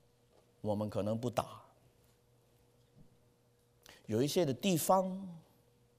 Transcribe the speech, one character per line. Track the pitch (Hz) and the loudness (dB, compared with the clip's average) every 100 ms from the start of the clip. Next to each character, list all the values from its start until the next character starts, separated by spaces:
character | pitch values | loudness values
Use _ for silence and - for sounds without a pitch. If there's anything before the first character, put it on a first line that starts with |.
| _ _ _ _ _ _ | _ _ _ _ _ _
我 | 107 | -4
们 | 104 107 | -2 -2
可 | 98 | -2
能 | 104 113 | -2 -2
不 | 120 | -2
打， | - - - - _ _ _ _ _ _ _ _ _ _ _ _ - - _ _ _ _ _ _ _ - - - | -2 -4 -12 -20 _ _ _ _ _ _ _ _ _ _ _ _ -20 -20 _ _ _ _ _ _ _ -20 -20 -2
有 | 110 | 0
一 | 143 | 2
些 | 185 151 | 2 2
的 | |
地 | 127 202 165 | 2 2 2
方 | - 190 185 190 190 165 - _ _ _ _ | 4 4 2 -6 -12 -16 -20 _ _ _ _